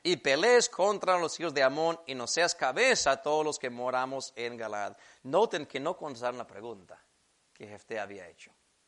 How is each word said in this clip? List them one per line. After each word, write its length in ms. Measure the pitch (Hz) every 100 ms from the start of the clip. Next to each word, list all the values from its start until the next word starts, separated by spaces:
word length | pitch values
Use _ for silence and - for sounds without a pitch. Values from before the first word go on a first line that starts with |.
y 140 | - 165
pelees 520 | 143 139 214 240 226
contra 500 | - 190 196 180 180
los 200 | 160 -
hijos 160 | 165
de 80 | 143
Amón 380 | 131 147 165 165 -
y 100 | 131
nos 160 | 120
seas 220 | - 170
cabeza 580 | - 139 143 254 254 143
a 100 | 135
todos 220 | 147 151
los 140 | 156 143
que 120 | 127
moramos 640 | 120 123 127 131 135 -
en 220 | - 120 120
Galaad". 400 | 110 104 98 101 - _
Noten 440 | 127 160 226 180 147
que 120 | 135
no 180 | 151 180
contestaron 420 | 160 120 123 123
la 80 | 110
pregunta 540 | 98 117 104 85 87 _ _ _ _ _
que 140 | _ 104
Jefté 340 | 104 _ 110
había 260 | 98 101 87
hecho. 240 | - - _ _ _